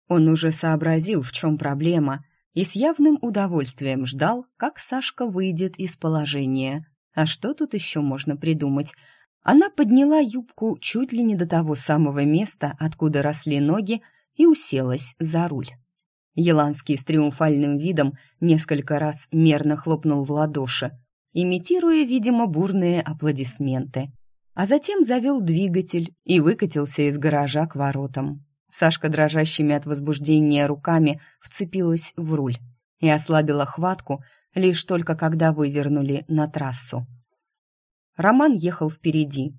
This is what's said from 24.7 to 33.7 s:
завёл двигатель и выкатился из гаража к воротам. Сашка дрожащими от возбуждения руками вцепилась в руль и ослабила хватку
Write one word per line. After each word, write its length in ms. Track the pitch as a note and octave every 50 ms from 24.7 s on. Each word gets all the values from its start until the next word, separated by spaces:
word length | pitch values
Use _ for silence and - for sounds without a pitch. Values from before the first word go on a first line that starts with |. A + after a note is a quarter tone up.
| C#4 D4 - G4+ G#4 G4
завёл 380 | C#4+ A3 B3 B3+ A3+ C#4 C#4+ B3+
двигатель 760 | F#3+ E3 D#3+ E3+ G3 F#3+ E3+ F#3 F3+ - - F3 E3 - - _ _
и 160 | - F#3 E3+
выкатился 640 | D3 E3 - - G#3 D#3 - D3 C#3+ C#3 - - D3 C#3+
из 80 | C#3+
гаража 500 | D3 C#3 D#3 D3 C#3+ C#3+ C#3 B2+ D3+ D#3+
к 100 | D#3+ -
воротам. 680 | C#3+ C#3 C#3 C3+ C3+ C#3 C3+ - C3+ C3+ D3 C#3+ C#3+ - _ _ _ _ _
Сашка 380 | - - F3 D#3+ D#3+ - - D#3
дрожащими 640 | D#3 D#3 D3+ D3+ D#3 D#3+ D#3 D#3 - - D#3 D3+ D3
от 120 | C#3+ D3
возбуждения 800 | D3 D3 C#3+ C#3+ D3+ D3 C#3+ C#3+ D3+ D#3 D3+ D3+ D3 D3 C#3+ C#3+
руками 560 | C#3+ D3 D3 - E3+ E3 D#3+ D#3+ D3 D3 D3+ - _ _ _
вцепилась 720 | - - - - G3+ E3+ F#3 F#3+ F3 E3 E3 E3 - - -
в 180 | - E3 D#3 D#3+
руль 240 | D3 C3+ B2+ A#2+ A#2+ - - _ _ _ _ _ _
и 80 | D#3+ D#3
ослабила 560 | D3+ D3+ D3 - D#3+ D#3 D#3 D3+ C#3+ C#3+ C#3
хватку 580 | B2+